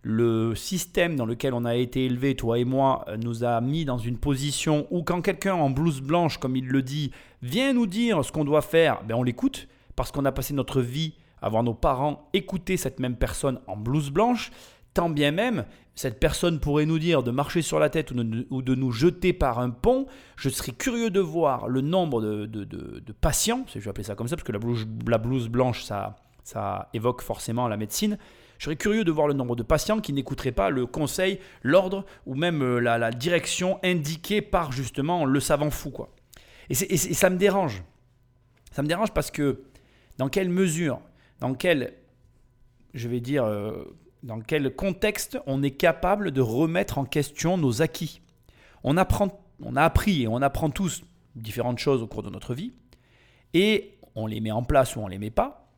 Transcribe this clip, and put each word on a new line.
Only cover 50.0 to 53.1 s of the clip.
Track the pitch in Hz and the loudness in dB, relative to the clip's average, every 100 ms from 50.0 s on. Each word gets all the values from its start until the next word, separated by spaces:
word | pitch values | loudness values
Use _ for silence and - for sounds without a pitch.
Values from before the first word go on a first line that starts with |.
| - 170 | 0 2
et | 113 | 2
on | 120 | 2
apprend | 139 - 160 | 0 2 -2
tous | - 190 - - _ _ | -2 -4 -4 -14 _ _
différentes | 120 110 110 120 120 | -14 -10 -4 -4 0
choses | - 131 | 2 2
au | 110 | 0
cours | 110 | -8
de | 107 | -10
notre | 92 - | -10 -8
vie | 123 226 - _ _ _ | -8 -8 -12 _ _ _